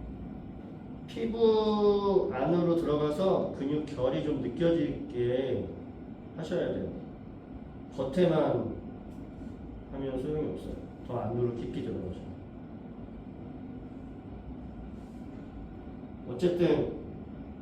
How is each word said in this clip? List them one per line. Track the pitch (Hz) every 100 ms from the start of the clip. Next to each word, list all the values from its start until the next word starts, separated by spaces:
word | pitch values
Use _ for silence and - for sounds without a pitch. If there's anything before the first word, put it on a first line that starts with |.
| - - - - - - - - - - -
피부 | 226 226 226 226 220 214 214 208 202 202 185 -
안으로 | 127 160 175 170 165
들어가서 | 143 147 151 185 190 - - -
근육 | 139 151 -
결이 | 165 170 156
좀 | 151 135
느껴지게 | 120 - 170 165 139 - - 120 120 127 131 104 85 - - - - - - -
하셔야 | 160 170 127
돼요. | 190 - - - - - - - - - - - -
겉에만 | 135 185 165 151 139 120 107 - - - - - - - - - - - -
하면 | 135 135 127
소용이 | 151 151 -
없어요. | - - - - - -
더 | 120
안으로 | 110 120 120 -
깊이 | - -
들어가셔야 | 110 - -
돼요. | - - - - - - - - - - - - - - - - - - - - - - - - - - - - - - - - - - - - - - - - - -
어쨌든 | 123 175 - 165 147 - - - - - - - -